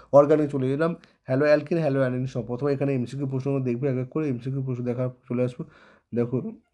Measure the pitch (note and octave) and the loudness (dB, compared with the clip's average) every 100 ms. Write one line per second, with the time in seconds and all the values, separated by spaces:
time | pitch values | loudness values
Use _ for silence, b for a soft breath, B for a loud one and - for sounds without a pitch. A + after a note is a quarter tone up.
0 | B C#3 D3 D3+ C#3+ C#3+ B2+ C#3 E3 E3+ | B 6 8 4 2 0 -2 0 -2 -4
1 | b b - C3 D3 D3+ C#3+ E3+ D3+ C3+ | b b -2 2 4 4 2 0 0 2
2 | B2+ B2+ C3 B2+ A2 B2 C#3+ C#3 C#3 C3+ | 0 -2 -4 -6 -6 -4 -2 0 0 0
3 | A#2+ C3+ C3+ C3 C#3 C#3 B2+ A#2+ C#3 B2+ | -4 -6 -4 -4 -2 -2 -2 -2 -2 -2
4 | B2+ D#3 D3+ A#2+ C3 C#3 C3 B2 A#2+ B2 | -4 -4 -2 -4 -4 -6 -4 -4 -4 -4
5 | B2+ - - A#2+ B2 - - B B B | -4 -8 -6 -2 -2 -4 -14 B B B
6 | _ A#2 A#2+ B2 A3 - _ | _ -2 -2 -2 -4 -10 _